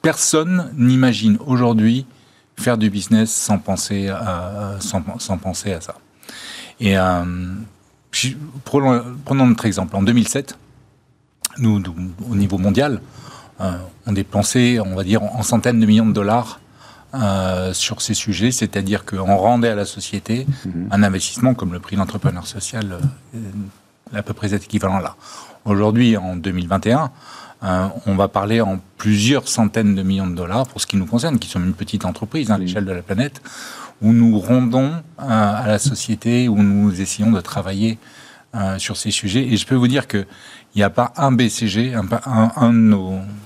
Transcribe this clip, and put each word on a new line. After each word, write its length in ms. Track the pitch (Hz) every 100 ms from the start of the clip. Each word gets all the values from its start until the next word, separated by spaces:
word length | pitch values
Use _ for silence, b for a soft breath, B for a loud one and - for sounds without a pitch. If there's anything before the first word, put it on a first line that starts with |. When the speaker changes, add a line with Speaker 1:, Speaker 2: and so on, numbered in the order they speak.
Speaker 1:
personne 680 | 165 151 - 156 165 180 147 120
n'imagine 600 | 123 131 131 104 110 104 -
aujourd'hui 600 | 127 123 110 110 123 135 b b b b -
faire 200 | 127 117
du 120 | 107
business 420 | 98 - 110 110
sans 260 | - - 101
penser 500 | - 92 - 101 98
à, 680 | 95 95 90 90 101 101 98
sans, 220 | 92 98 85 -
sans 180 | - 92
penser 360 | 92 85 104
à 80 | 87
ça. 140 | - - _ _ B B B B B -
Et, 180 | 104 95
euh, 260 | 92 90 90 90 90 98 110 _ _ _ _
si, 240 | - 131 135 147 135 -
prenons, 360 | 143 135 120 120 123 139
prenons 200 | 135 127
notre 200 | 110 110
exemple. 300 | 98 90 98
En 80 |
deux 80 | 98
mille 140 | 120 104
sept, 300 | 139 - - _ _ _ _ _ _ _ _ - -
nous, 220 | 117 104
nous, 140 | 90 85 92 90 104
au 60 | 104
niveau 220 | 98 95
mondial, 440 | 98 101 147 120 B B B B B -
euh, 100 | 98 90 90 - -
on 60 |
dépensait, 680 | 98 98 104 101 127 123 120
on 160 | 95 92
va 80 |
dire, 200 | 95 110
en 200 | 104 120
centaines 360 | 104 117 127 117
de 60 | 107
millions 200 | 110 110
de 60 |
dollars, 460 | 107 101 117 117 - _ B B B B
euh, 600 | 135 104 98 92 92 92
sur 280 | 90 - 107
ces 120 | -
sujets, 380 | 104 - 90 117
c'est-à-dire 540 | 123 107 101 98 104 -
qu'on 300 | 95 95 98
rendait 320 | 101 123 117
à 60 | 104
la 100 | 95
société 640 | - - 101 - 117 139 135 95
Speaker 2:
Mhm. 220 | 85 98
Speaker 1:
un 120 | 101
investissement 500 | 104 95 - - 127
comme 200 | 120 101
le 60 | 87
prix 160 | - 101
de 40 |
l'entrepreneur 460 | 92 98 - 90 -
social, 500 | 104 - 117 101 87 139 - - 117
euh, 20 | 104 98 98 _ _ _ - 104
à 40 |
peu 100 | 101
près 160 | 104 98
cet 140 | 98
équivalent-là. 520 | - 104 92 92 - - B B B B -
Aujourd'hui, 500 | 101 107 113 123 107
en 180 | 92 90
deux 140 | 95
mille 160 | 90 87
vingt 160 | 95 107
et 80 |
un, 180 | 131 143 B B B B -
euh, 240 | 98 92 95 - -
on 80 | 95
va 120 | 98
parler 320 | 101 101 117
en 180 | 104 95 - _
plusieurs 500 | 107 104 110 139 -
centaines 460 | - 104 113 104
de 80 | 98
millions 220 | 95 95 92
de 80 | 87
dollars 300 | 87 110 135
pour 120 | -
ce 60 | -
qui 80 | 101
nous 80 | 92
concerne, 320 | 120 160 131
qui 120 | -
sommes 160 | 95 90
une 80 |
petite 320 | 90 - 101 92
entreprise, 440 | 85 107 160 113
hein, 60 | 98
à 20 |
Speaker 2:
Mhm. 60 | 90
Speaker 1:
l'échelle 200 | 98 95
de 60 |
la 80 | 90
planète, 400 | 85 98 143 - B B B B B _
où 120 | 107
nous 260 | 117 117 104
rendons, 520 | 95 127 123 127 135
euh, 0 | 165 - -
à 480 | 135 110 104 104 107
la 120 | 104
société, 680 | 139 107 - 104 117 120 123
où 80 | 104
nous 380 | 101 101 104 92
essayons 300 | 98 - 107
de 100 | 101
travailler, 580 | - - 90 98 113 110 B B B B B 107
euh, 220 | 95 95
sur 160 | - 104
ces 140 | 107
sujets. 320 | - 98 110
Et 140 | 131 107
je 100 | -
peux 80 | 131
vous 120 | 123
dire 200 | 135 -
qu'il 180 | 104 95 B B B B 101
n'y 60 |
a 60 | 101
pas 220 | - 123 -
un 140 | 139
B 160 | 123 117
C 180 | - 110
G, 260 | 98 127
un, 120 | 117 95 117 135
un, 260 | 113 113 151
un 140 | 120
de 80 | 117
nos 420 | 110 101 92 95 98 104